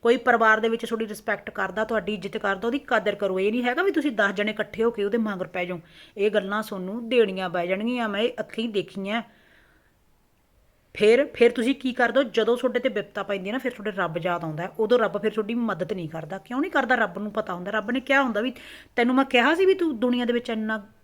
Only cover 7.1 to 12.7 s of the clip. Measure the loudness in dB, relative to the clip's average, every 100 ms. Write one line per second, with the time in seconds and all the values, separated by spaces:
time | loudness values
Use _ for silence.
7.1 | 2 2 2 -4 -2 -2 -2 -2 -2 -2
8.1 | 0 -2 -2 -8 -4 -2 -2 -4 -8 -4
9.1 | -6 -8 _ _ _ _ _ _ _ _
10.1 | _ _ _ _ _ _ _ _ 2 6
11.1 | 6 4 4 4 4 0 0 -4 0 2
12.1 | 2 2 0 2 2 0